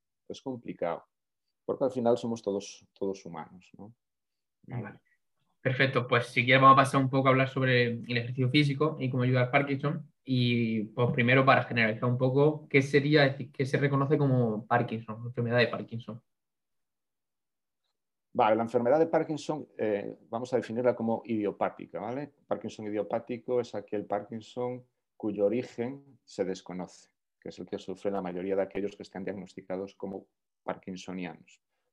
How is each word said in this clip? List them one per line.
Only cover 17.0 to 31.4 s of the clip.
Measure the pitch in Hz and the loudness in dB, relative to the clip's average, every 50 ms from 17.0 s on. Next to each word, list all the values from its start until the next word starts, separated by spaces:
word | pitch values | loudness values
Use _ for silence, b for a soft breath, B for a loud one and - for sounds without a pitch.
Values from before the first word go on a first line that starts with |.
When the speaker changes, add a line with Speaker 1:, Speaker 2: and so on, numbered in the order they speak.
| _ _ _ _ _ _ _ _ _ _ _ _ _ _ _ _ _ _ _ _ _ _ _ _ _ _ _ | _ _ _ _ _ _ _ _ _ _ _ _ _ _ _ _ _ _ _ _ _ _ _ _ _ _ _
Speaker 1:
Vale, | 127 120 107 110 | 2 4 4 4
la | 110 117 | 2 2
enfermedad | 113 - 120 117 120 139 156 | 0 0 0 4 4 4 4
de | 165 160 | 4 2
Parkinson, | 170 160 160 156 156 143 - - 156 147 - - _ - | 2 0 0 -2 -6 -8 -6 -6 -6 -6 -8 -12 _ -6
eh, | 117 107 104 101 104 110 110 - - _ | -2 -2 -2 -2 -4 -6 -10 -14 -14 _
vamos | 113 113 127 120 131 | -8 -8 -6 -2 -2
a | |
definirla | 117 - - 110 120 123 123 120 | -2 -2 -2 -4 0 0 0 0
como | 120 117 113 113 - - | 2 -2 -2 -2 -4 -4
idiopática, | 113 117 107 104 98 92 - 104 92 - - 95 - - 85 | -4 -4 -2 -2 -2 -2 -2 -4 -4 -4 -8 -14 -12 -12 -10
¿vale? | 98 110 123 139 147 143 _ _ _ _ | -8 -8 -8 -8 -10 -12 _ _ _ _
Parkinson | - - - 139 - - 110 | -8 -6 -6 -10 -10 -10 -8
idiopático | 104 104 107 101 - - - - - 127 113 - - 123 123 | -6 -4 -4 -4 -2 -4 -4 -4 -6 -10 -10 -6 -2 -2 -2
es | 117 - - | -2 -2 -8
aquel | 104 - - - 104 101 | -12 -10 -6 -8 -8 -4
Parkinson | - 101 104 107 - 117 113 107 - - 123 123 123 123 123 123 _ _ _ _ _ _ _ | -4 -4 -4 -4 -6 -12 -14 -14 -12 -10 -8 -6 -6 -8 -10 -14 _ _ _ _ _ _ _
cuyo | - 110 98 101 101 101 | -6 -4 0 2 2 2
origen | 110 127 123 - - - 117 127 139 139 - - - _ _ | 2 0 -4 -6 -6 -6 -6 -6 -6 -10 -16 -20 -20 _ _
se | _ - - 95 | _ -6 -4 -4
desconoce, | 92 92 92 - - 87 90 87 - - - - _ _ _ _ _ _ _ | -4 -4 -8 -8 -10 -10 -10 -10 -10 -12 -20 -20 _ _ _ _ _ _ _
que | _ 90 | _ -16
es | - - | -14 -14
el | 90 | -12
que | - - 95 | -10 -10 -10
sufre | - - 92 - - 104 | -10 -10 -12 -6 -6 -4
la | 98 98 | -4 -4
mayoría | 92 87 87 90 90 95 98 | -6 -6 -6 -6 -4 -2 -2
de | 98 | -2
aquellos | 95 95 - 98 101 98 - | -2 -2 -2 -4 -6 -6 -6
que | - 95 | -10 -16
están | - - - - | -14 -12 -10 -8
diagnosticados | 90 95 101 90 92 - - 92 _ 92 92 98 98 - | -8 -8 -10 -12 -14 -16 -20 -12 _ -8 -8 -8 -10 -10
como | _ - 98 98 95 - _ _ _ _ _ _ _ _ | _ -10 -10 -10 -12 -14 _ _ _ _ _ _ _ _
parkinsonianos. | - - - - 101 92 90 - - 90 92 90 85 78 - | -10 -10 -8 -10 -12 -12 -12 -10 -10 -10 -8 -8 -10 -10 -14